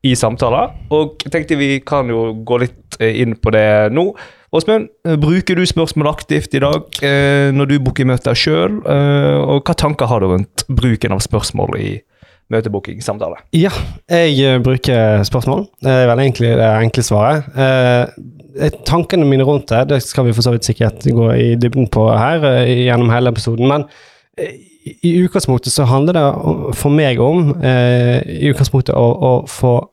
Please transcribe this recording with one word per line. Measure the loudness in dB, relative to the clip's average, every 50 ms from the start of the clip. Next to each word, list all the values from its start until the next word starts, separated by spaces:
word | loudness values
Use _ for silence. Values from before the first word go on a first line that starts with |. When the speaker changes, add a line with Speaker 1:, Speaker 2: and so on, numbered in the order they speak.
| 0
Speaker 1:
i | 0 0
samtaler, | 0 0 -2 -2 -2 -2 0 0 0 -2 -4 -6 -16 -8 -2
og | 0 0 0 -2 -6 -12 -12
jeg | -6
tenkte | -6 -6 -2 -2 -2 -2
vi | 0 -2 -2 -4
kan | -4 -4 -2 -2 -2
jo | -2 -2 -2 -2 -4 -6 -10 -4
gå | -2 0 0
litt, | 0 -2 -6 -14 _ _ -6 -2
eh, | -2 -2 0 0
inn | 0 -2 -2
på | -2 -2 2
det | 2 4 4 4 4 4 2 2
nå. | 2 0 -2 -2 -4 -8 -20 -20 -20 _ _ _ -4
Åsmund, | -2 0 2 0 0 -2 -6 _ _ _
eh, | -2 0
bruker | 2 2 2 2 0 0 0 0
du | 0 0
spørsmål | 0 0 -2 -2 -2 -2 -2 -2 -2 -2
aktivt | -4 -6 _ -4 -4 -2 -2 -2
i | -2
dag, | 0 0 -2 -2 -6 -10 -10 -4
eh, | -2 0 0 2 2 2 2 2 2 2
når | 2 0 0 2
du | 0 0
booker | 0 -2 -2 0 0
møter | 0 0 0 0 -2 -2
selv, | 0 0 0 0 0 0 0 -2 -4 -2
eh, | 0 0 2 2 2 2 2 2 2 0 0 0
og | 0 0 0 0
hva | -2 -2
tanker | 0 -2 -2 0 -2 -2
har | 0 0 0
du | 2 2
rundt | 0 0 -2 -4 _ -10 -6 -2
bruken | -2 0 2 0 0 0 -2 -2
av | -2 -2
spørsmål | -2 -2 -2 -4 -4 -4 -4 -4 -4 -4 -4 -6
i | -6 -6 -8 -8 _ _ _ _ -20 _ _ _ _ _
møtebookingsamtale? | -4 -4 -2 -2 -6 -6 -8 -8 -14 -10 -8 -8 -6 -6 -6 -8 -8 -12 _ _
Speaker 2:
Ja, | 0 0 0 0 -2 -6 -10 -10 -12 -16 _ _
jeg, | 0 2 2 2 2 2
eh, | 2 2 2 2
bruker | 2 0 -2 0 -2 0 0 2 2 2 2 2 0
spørsmål. | 0 -2 -2 -2 -2 -2 -2 -4 -8 _ _
Det | -2 0
er | 2 4 4
veldig | 2 2 2 0 0
enkelt, | 0 0 0 0 2
det | 2 2 2 2 2 0 0
enkle | 0 -2
svaret. | -2 0 0 2 2 2 0 -2 -4 -6 -4 -2
Eh, | 0 2 2 2 2 2 2 2 0 -2 -6 -18 -20 -20 -20 -20 -20 -18 -6 -2 -2
eh, | -2 -2 -4 -2
tankene | 0 0 0 0 0 0 2 2 4
mine | 4 4 2
rundt | 2 0 0 -2
det, | 0 0 0 2 0
det | 0 -2
skal | -2 -4 -2 0 0
vi | 0
for | 2 2
så | 0 0
vidt | 0 0 -2
sikkert | -4 -2 0 0 -2 -2 -2 -2 0
gå | 2 2 2 2 2
i | 2 2 2 2
dybden | 2 0 0 0 0 -2 0
på | 2 2 2 2 2
her, | 2 0 0 0 0
eh, | 2 2 2 2 2 2 0 0 2
gjennom | 2 2 2 2 2
hele | 2 2 0 0
episoden, | -2 -2 -4 -4 -2 0 2 2
men, | 2 0 -2 -6 -14 -20 -20 -20 _ _ _ _ _ -10
eh, | -10 -10 -10 -14 -20 _ _ _ _
i, | -20 -12 _ -2
i | 0 2 2 2 2
utgangspunktet | 0 -2 0 0 -2 0 -2 -4
så | -2 0 2
handler | 2 2 2 2 2 2
det | 2
om, | 2 0 0 0 -2 -2 -2 -2 -4 -8
for | -8 -2 0 2
meg | 2 2 2 2 2 2
om, | 2 2 2 2 2 0 0 0
eh, | 0 0 2 2 2 2 2 2 2 2 0 0 -2
i | -4 -6 -2 0 0
utgangspunktet | 2 2 0 0 2 0 0 0 0
å, | 2 2 2 0 0
å | 0 0 0 0 -2
få | -6 -6 -2 0 2 2 0 -2 -6